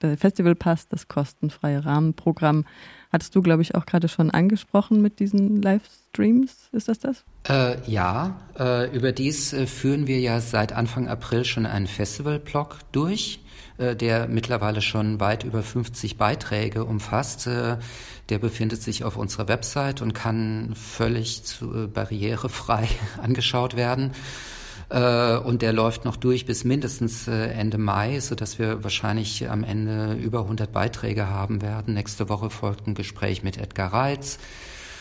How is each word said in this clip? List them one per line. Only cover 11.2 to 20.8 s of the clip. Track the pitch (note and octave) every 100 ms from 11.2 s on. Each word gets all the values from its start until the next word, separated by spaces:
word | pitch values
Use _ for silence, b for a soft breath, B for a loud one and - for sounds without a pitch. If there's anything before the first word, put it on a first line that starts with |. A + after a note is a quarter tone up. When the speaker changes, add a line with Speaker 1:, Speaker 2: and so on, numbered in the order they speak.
| - A#2 B2
Speaker 2:
schon | - A2
einen | G#2 F#2+
Festivalblog | - G#2 - D3 D3 D3 D3 D3 - -
durch, | C#3 D#3+ G#3 - - B B B -
äh, | B2 A2+
der | A#2 A2+ A#2
mittlerweile | A2+ A2+ A#2+ G#2+ G#2+
schon | G#2+ A2 G#2+ G#2+
weit | G2+ A2+
über | B2 A2+
fünfzig | G#2+ B2 A#2 - G#2+ -
Beiträge | G#2+ C#3+ - G#2 A2 A2 A2+
umfasst. | G#2+ - G#2+ - - B2
Äh, | A#2+ A#2+ A#2 A#2 B B B -
der | G#2
befindet | A2 A2 A2 A2
sich | - A2
auf | A#2 A2
unserer | G2+ - G#2+
Website | A#2 - D3 C#3 C3+
und | A2+
kann | G#2 A#2 A2 A2 A2 A2+
völlig | A2